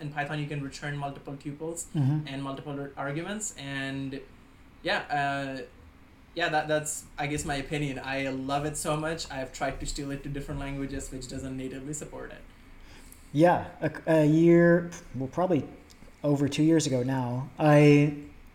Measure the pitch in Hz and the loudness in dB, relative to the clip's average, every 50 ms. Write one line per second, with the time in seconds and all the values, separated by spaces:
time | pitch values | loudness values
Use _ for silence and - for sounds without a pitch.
0 | 156 143 147 147 143 143 156 151 147 143 151 143 139 135 - - 151 147 143 143 | -12 -8 -6 -6 -6 -4 -4 -6 -6 -6 -6 -6 -8 -8 -10 -10 -8 -8 -6 -6
1 | 139 139 135 - - 147 139 143 - 151 139 147 160 165 170 165 - - - 156 | -6 -8 -10 -10 -12 -14 -12 -12 -10 -12 -10 -10 -10 -8 -8 -10 -10 -4 -2 0
2 | 135 135 151 156 151 135 135 139 139 139 135 - - 147 139 139 139 139 - 143 | 2 2 0 0 -2 -6 -8 -8 -8 -8 -8 -10 -10 -8 -8 -8 -8 -10 -8 -8
3 | 139 143 143 160 175 196 214 220 - - - 139 139 139 139 135 135 135 135 135 | -6 -6 -6 -6 -6 -8 -8 -8 -8 -10 -10 -10 -10 -8 -6 -6 -6 -6 -6 -6
4 | 139 135 135 139 - - - - - - - - - - - - 139 170 208 - | -6 -8 -8 -10 -12 -14 -20 -20 -20 -20 -20 -20 -20 -20 -16 -8 -4 -4 -4 -4
5 | - - 147 143 139 139 139 139 139 135 135 131 - - - - - - - - | -4 -4 -2 -2 -2 -2 -2 -4 -4 -6 -8 -10 -12 -14 -16 -20 -20 -20 -20 -20
6 | - - - - - - - 165 170 165 156 151 151 151 151 151 147 - - - | -20 -20 -20 -20 -20 -10 -6 -4 -2 0 0 0 0 2 0 0 0 -2 -8 -8
7 | - - - - 147 143 147 147 - 160 139 135 135 - 156 147 151 135 131 131 | -10 -10 -8 -6 -4 -4 -4 -4 -4 -4 -4 -6 -4 -4 -4 -4 -2 -4 -4 -6
8 | 131 135 135 135 135 135 131 131 131 135 139 131 147 151 147 - - 160 151 156 | -6 -6 -4 -4 -4 -4 -4 -4 -4 -2 -2 -2 -2 -4 -6 -4 -4 -4 -2 -2
9 | 156 160 165 160 - - 143 135 131 - - - 139 135 135 - 147 - - 151 | -2 -4 -4 -6 -8 -8 -8 -8 -8 -8 -6 -6 -4 -4 -4 -4 -6 -6 -6 -6
10 | 139 139 139 139 - 143 139 139 143 156 147 143 139 139 139 139 139 135 139 135 | -6 -6 -8 -8 -8 -8 -8 -8 -8 -8 -6 -6 -6 -6 -6 -6 -6 -6 -6 -8
11 | - - 131 127 - - 131 131 131 131 131 131 131 131 135 135 135 147 156 - | -8 -10 -10 -12 -10 -10 -10 -8 -8 -8 -8 -8 -8 -8 -8 -10 -10 -10 -10 -10
12 | - - 131 131 - - - - - - - - - - - - - - - - | -10 -12 -12 -14 -14 -14 -16 -18 -20 -20 -20 -20 -20 -20 -20 -20 -20 -20 -20 -20
13 | - - - - - - - 143 165 175 160 - - - - - 156 156 - - | -20 -20 -20 -20 -12 -2 2 6 6 6 6 4 0 -6 -6 -4 -4 -4 -4 -2
14 | - 160 160 156 151 151 156 160 165 170 170 170 170 170 170 175 170 175 - - | 0 4 4 6 6 6 6 6 8 8 8 8 8 8 8 6 4 0 -10 -14
15 | - - - 127 131 131 - 170 180 185 175 131 - - - - - - - - | -14 -10 -8 -8 -8 -4 -2 0 0 2 2 0 0 -2 -10 -18 -20 -20 -20 -20
16 | - - - - - 147 147 139 143 139 - 156 151 160 165 156 135 131 131 123 | -20 -20 -10 -4 0 2 2 2 2 2 2 4 4 6 6 4 4 2 0 0
17 | 123 135 135 131 123 120 123 127 135 - - - 156 151 147 147 147 147 147 147 | 0 0 0 -2 -2 -2 -4 -4 -6 -8 -2 2 6 8 8 10 10 10 10 8
18 | 147 147 - - - - - - - - | 8 4 2 -2 -10 -14 -18 -20 -20 -20